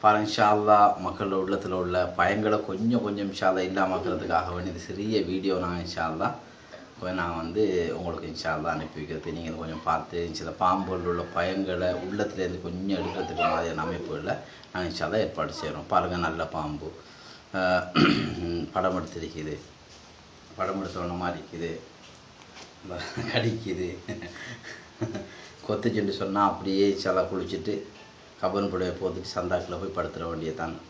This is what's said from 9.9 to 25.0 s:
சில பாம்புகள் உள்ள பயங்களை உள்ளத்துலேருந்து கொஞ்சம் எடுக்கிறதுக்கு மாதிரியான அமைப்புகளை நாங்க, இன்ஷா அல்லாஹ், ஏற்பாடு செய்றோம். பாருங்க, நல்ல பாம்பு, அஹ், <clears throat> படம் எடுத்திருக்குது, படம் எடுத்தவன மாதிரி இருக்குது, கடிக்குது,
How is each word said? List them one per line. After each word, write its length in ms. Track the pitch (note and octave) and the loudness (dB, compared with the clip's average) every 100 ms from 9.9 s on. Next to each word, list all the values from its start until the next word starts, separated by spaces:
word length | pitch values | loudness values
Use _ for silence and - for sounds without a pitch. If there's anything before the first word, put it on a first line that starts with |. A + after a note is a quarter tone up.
| D#2+ D#2 F2 E2+ D#2 | 0 0 -4 -4 -4
சில 120 | E2 - | -8 0
பாம்புகள் 480 | F2+ F#2+ F#2+ F#2 F2 | 2 4 2 -2 0
உள்ள 140 | E2+ E2+ F2+ | 0 -2 0
பயங்களை 540 | F2+ F#2+ F#2+ F2+ F2+ - F2+ | 0 0 0 0 0 0 -4
உள்ளத்துலேருந்து 580 | G#2 G2+ G2+ F2+ E2+ F2 | -2 -2 0 -2 -2 -6
கொஞ்சம் 320 | F2+ G2 F#2 | -4 0 0
எடுக்கிறதுக்கு 440 | E2+ - - - - | 0 -4 -4 0 2
மாதிரியான 340 | F2 E2+ D#2 D#2+ | 2 0 -2 -2
அமைப்புகளை 480 | E2+ D#2 D#2 D#2 - - - - | -4 -4 -6 -4 -4 -6 -18 -6
நாங்க, 120 | F#2 F2 | -2 -2
இன்ஷா 160 | - D#2 | -2 0
அல்லாஹ், 180 | G#2+ G2 | 2 2
ஏற்பாடு 340 | - D2+ - | 0 -4 -2
செய்றோம். 280 | D#2+ D2 D2+ | -6 -6 2
பாருங்க, 260 | F#2 F2 F2 E2 | 2 4 0 0
நல்ல 160 | E2 - D#2+ | 0 -4 -4
பாம்பு, 320 | D2+ D2 D#2 - - - - - - | -4 -6 -8 -12 -18 -20 -20 -20 -6
அஹ், 300 | F#2+ F#2 F2+ - - | 0 4 4 4 6
<clears throat> 800 | C#2 A1+ - D#2+ E2+ E2+ D2+ G2 | 6 6 2 -2 -2 -2 -2 0
படம் 240 | F#2 F#2 | 2 0
எடுத்திருக்குது, 580 | D#2 F2 D#2+ D#2 D2+ D2 - - - - - - - - - - | -4 -8 -8 -8 -8 -8 -12 -20 -20 -20 -20 -20 -20 -20 -20 -4
படம் 240 | F#2+ F#2+ | -2 -2
எடுத்தவன 360 | F2+ F2+ F2 F2+ | -4 -4 -4 -2
மாதிரி 180 | F2+ E2+ | -2 -4
இருக்குது, 320 | - E2 E2+ E2 - - - - - - - - - - F#2+ F2+ - - B2 | -8 -6 -6 -6 -12 -20 -20 -20 -20 -20 -20 -18 -20 -18 -10 -8 -8 -6 -2
கடிக்குது, 580 | B2 A2+ A2+ G2+ F2 F2+ - - G#2+ - - - A#2 - - - - | 2 2 -2 -4 -4 -4 -6 -10 -10 -10 -12 -12 -12 -14 -16 -18 -8